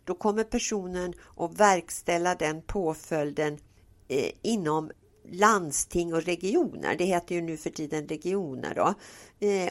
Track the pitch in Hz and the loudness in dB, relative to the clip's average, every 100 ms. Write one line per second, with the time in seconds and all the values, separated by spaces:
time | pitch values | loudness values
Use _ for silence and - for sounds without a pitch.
0 | - 180 214 208 220 240 - 214 180 180 | -8 -2 0 0 0 -2 -2 -4 -4 -4
1 | 180 175 - - 170 165 208 185 - - | -4 -8 -14 -4 -4 2 4 4 2 -8
2 | - 175 175 180 156 156 - 208 170 156 | 0 2 2 2 0 -2 -4 -2 -2 -4
3 | - 160 147 147 151 147 - _ - - | -4 -2 -2 -2 -2 -4 -12 _ -20 -18
4 | - 131 98 - - 226 156 156 156 - | -4 -2 -2 -2 -2 0 2 0 -2 -10
5 | _ _ - 175 208 214 160 139 - 180 | _ _ -10 4 6 6 2 -4 -2 -2
6 | 170 165 170 170 185 294 277 - 73 104 | 0 0 0 0 2 2 2 -2 -2 0
7 | 190 175 175 175 165 156 - - 151 156 | 2 2 0 -4 -2 -4 -6 -6 -4 -4
8 | 151 156 175 196 170 127 78 - 123 202 | -4 -6 -2 -2 -2 -6 -4 2 2 2
9 | - - - - 208 196 180 | -8 -20 -20 -2 2 2 2